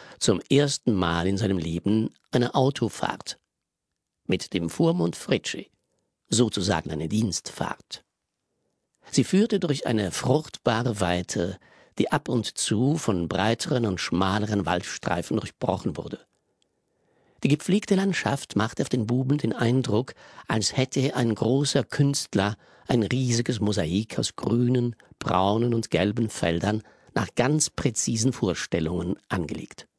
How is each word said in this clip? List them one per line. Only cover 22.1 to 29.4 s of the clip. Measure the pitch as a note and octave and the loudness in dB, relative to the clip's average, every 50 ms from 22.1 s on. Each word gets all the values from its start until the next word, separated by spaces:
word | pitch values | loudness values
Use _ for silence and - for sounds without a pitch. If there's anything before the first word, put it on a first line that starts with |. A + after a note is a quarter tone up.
| C#3 - - - - G2+ G2 G#2 A2+ - - - - - - | 2 -2 -4 -2 0 0 2 0 -2 -4 -10 -20 -20 -10 -2
ein | - B2 A#2+ | 0 2 2
riesiges | G#2 F#2+ B2 C3 C3 B2 A#2 A#2 A#2+ - B2 G#2 | 2 2 0 0 0 2 0 0 0 0 -2 0
Mosaik | G#2 G#2 G2+ G#2 E2 D#2 F2 G2+ A2+ - - - | 0 0 0 0 0 0 0 0 -2 -2 -4 -4
aus | A2+ - - | -4 -4 -6
grünen, | - - - A2+ A#2+ B2 A#2+ C3 B2 A#2+ A#2+ A2+ - - _ - _ | -6 -2 0 2 2 2 2 2 2 0 -2 -4 -8 -14 _ -18 _
braunen | - - F2+ F2+ F#2+ G2+ G#2+ A2 A#2+ B2 A#2 | -2 0 2 4 4 4 2 2 0 0 0
und | A#2 A2+ - | -2 -2 0
gelben | - E2 F#2 G#2 G#2+ A#2+ A#2 A2 | 0 0 2 0 0 0 -2 -2
Feldern | - - - E2+ E2+ E2+ E2+ G2+ G#2+ G#2+ - - - _ _ - - | -2 -2 0 0 0 0 0 0 -2 -2 -4 -10 -18 _ _ -8 -4
nach | - G2 - - | -4 -4 -2 0
ganz | - A#2+ C3 D3+ D#3 - - | 0 2 2 2 0 0 -2
präzisen | - - - C3+ A2 - - - A#2+ A2 A2 C3 | -2 -2 -2 -2 -2 -2 -4 -2 -2 0 0 0
Vorstellungen | A#2+ - A#2 F#2+ E2 - - - - E2+ D#2+ D#2 F2 F#2 F2 F2 F#2 - _ - | 0 0 0 -2 0 -2 -4 -4 -2 -2 -2 -2 -2 -4 -4 -4 -6 -6 _ -4
angelegt. | - F#2+ | -4 -4